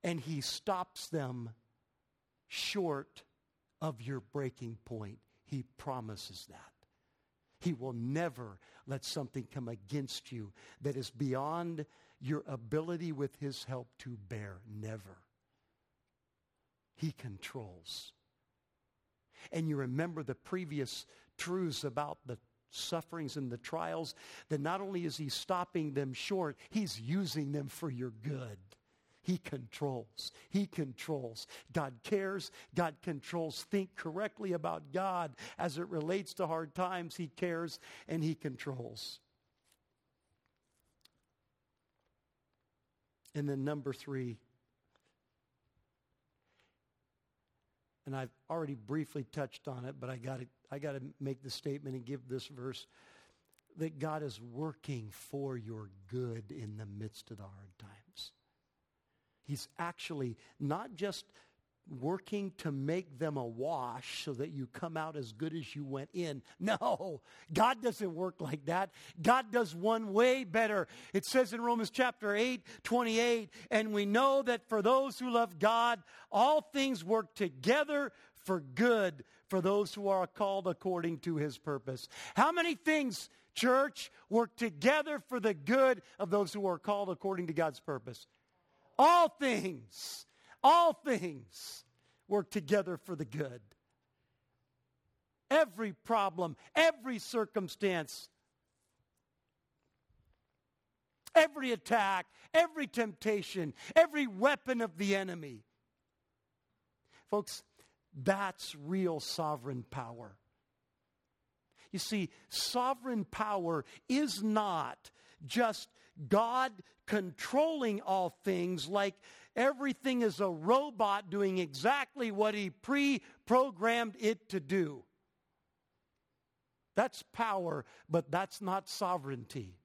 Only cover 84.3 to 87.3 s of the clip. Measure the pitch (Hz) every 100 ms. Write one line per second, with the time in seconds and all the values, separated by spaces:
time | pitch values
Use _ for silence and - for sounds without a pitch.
84.3 | 220 233 - 233 151 190 302 294 294 -
85.3 | 247 214 175 139 254 262 233 - - 190
86.3 | 208 196 208 196 165 - 202 196 175 196